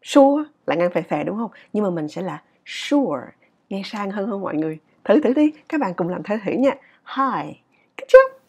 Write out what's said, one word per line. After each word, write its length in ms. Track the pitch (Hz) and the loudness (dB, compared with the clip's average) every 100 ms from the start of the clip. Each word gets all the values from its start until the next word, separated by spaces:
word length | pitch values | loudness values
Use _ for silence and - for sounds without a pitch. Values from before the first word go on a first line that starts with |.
sure 420 | - 285 269 285 302 _ - | 2 6 6 4 -4 _ -6
là 80 | |
ngang 160 | 151 180 | -2 0
phè 120 | 180 | -2
phè, 220 | 165 151 | -4 -4
đúng 120 | 151 202 | -4 -6
không? 140 | 233 - - | -8 -12 -8
Nhưng 120 | 208 | -4
mà 60 | 208 | -2
mình 180 | 170 151 | -4 -8
sẽ 140 | 165 | -8
là 200 | 185 151 _ _ | -10 -10 _ _
sure, 580 | - - - 285 240 135 117 _ _ _ _ | -18 -14 -2 0 0 -4 -8 _ _ _ _
nghe 140 | 196 | -10
sang 260 | 190 214 202 | -10 -8 -8
hơn 200 | 208 196 | -6 -6
không 100 | 202 | -6
mọi 140 | 190 | -6
người? 240 | 151 160 156 _ _ | -6 -6 -8 _ _
Thử, 160 | - 220 | 2 2
thử 120 | 233 | 4
đi, 200 | 269 302 302 _ | 2 0 -2 _
các 120 | 311 | -6
bạn 140 | 220 | -4
cùng 140 | 175 175 | -4 -6
làm 140 | 175 | -6
thử 140 | 175 214 | -6 -6
thử 80 | 196 | -4
nha. 220 | 196 269 - _ _ | 0 0 -2 _ _
Hi, 500 | - - 269 190 147 151 _ _ _ - | -14 -4 -4 -4 -8 -16 _ _ _ -20
good 120 | - | 8
job. 300 | 523 523 - | 8 8 -2